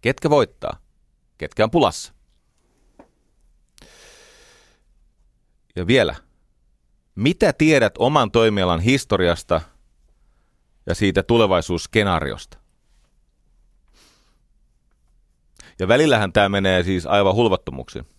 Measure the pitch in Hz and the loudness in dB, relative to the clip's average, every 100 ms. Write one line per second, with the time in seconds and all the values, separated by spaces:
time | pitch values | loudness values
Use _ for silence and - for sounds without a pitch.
0 | - - 156 147 117 _ - - _ _ | -4 -2 0 2 0 _ -12 -12 _ _
1 | _ _ _ _ 73 - 110 170 113 - | _ _ _ _ -12 -2 0 2 0 0
2 | - _ _ _ _ _ _ _ _ _ | -16 _ _ _ _ _ _ _ _ _
3 | - _ _ _ _ _ _ _ - - | -20 _ _ _ _ _ _ _ -20 -20
4 | - - - _ _ _ _ _ _ _ | -20 -20 -20 _ _ _ _ _ _ _
5 | _ _ _ _ _ _ _ - 90 131 | _ _ _ _ _ _ _ -8 0 2
6 | 87 - _ _ _ _ _ _ _ _ | 2 -4 _ _ _ _ _ _ _ _
7 | _ - 123 180 208 - 151 147 110 - | _ -4 -2 0 -2 2 2 2 2 0
8 | 117 151 110 117 113 104 92 82 104 135 | -2 0 -2 0 0 0 -2 -2 0 -2
9 | - 98 90 82 - 82 - _ _ _ | -2 -2 -2 -2 -4 -6 -6 _ _ _
10 | _ _ _ _ _ _ _ _ - 87 | _ _ _ _ _ _ _ _ -10 -2
11 | 101 92 95 117 107 92 - 85 - 113 | 0 0 0 2 4 2 -2 -6 -2 -2
12 | 101 85 71 55 - - _ _ _ _ | 0 -2 -4 -10 -14 -20 _ _ _ _
13 | _ _ _ _ _ _ _ _ _ _ | _ _ _ _ _ _ _ _ _ _
14 | _ _ _ _ _ _ _ _ _ _ | _ _ _ _ _ _ _ _ _ _
15 | _ _ _ _ _ _ - _ 92 123 | _ _ _ _ _ _ -20 _ 0 2
16 | 156 117 101 107 101 101 95 92 90 92 | 4 2 0 2 2 2 2 0 0 -4
17 | 80 101 98 101 117 92 - 65 64 - | 0 2 2 2 2 0 -4 -14 -14 -16
18 | 62 | -16